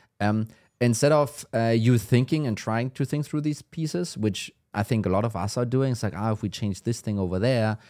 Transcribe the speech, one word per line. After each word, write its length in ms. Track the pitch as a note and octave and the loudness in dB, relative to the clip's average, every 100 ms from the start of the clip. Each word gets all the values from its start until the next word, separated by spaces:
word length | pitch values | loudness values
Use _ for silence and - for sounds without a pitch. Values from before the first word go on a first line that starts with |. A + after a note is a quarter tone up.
| _ _ | _ _
Um, 280 | G#2 G#2+ A2 - _ _ | 0 0 -2 -10 _ _
instead 320 | A#2+ A2+ C#3+ | 2 4 4
of, 340 | D3+ C#3 - - | 4 2 -4 -6
uh, 200 | A#2 A2+ A2+ | 0 2 4
you 220 | A2+ A#2+ | 6 4
thinking 480 | - B2+ B2+ D#3 C#3 | 4 2 4 0 0
and 100 | G#2 | -4
trying 340 | - A2+ B2+ | -2 -2 -4
to 140 | - | -4
think 200 | C3+ D3 C#3+ | -4 -4 -4
through 140 | D3+ | -4
these 200 | D3+ D3 | -2 -4
pieces, 540 | - - D#3 F3 F3 - | -10 -8 -4 -4 -6 -2
which 340 | G#2+ - - - _ | -2 -2 -10 -16 _
I 80 | G#2 | -4
think 240 | G2+ A2+ G2 | 0 0 2
a 20 | |
lot 160 | F#2+ | 2
of 100 | A#2 G2 | 0 -2
us 200 | G#2 B2+ | -4 -2
are 80 | |
doing, 280 | B2 C3 C3+ | 0 0 0
it's 100 | A#2 | -2
like, 120 | G#2 E2+ | -4 -2
"Ah, 160 | A2 | -2
if 100 | G#2+ | -2
we 60 | G2+ | -4
change 340 | - G#2+ F#2 | -4 -6 -4
this 180 | A2+ A#2 | -4 -4
thing 180 | - G2+ | -4 -2
over 200 | F2+ F#2 | -2 0
there, 400 | A#2 B2+ A2 G#2+ - | 0 2 0 -2 -8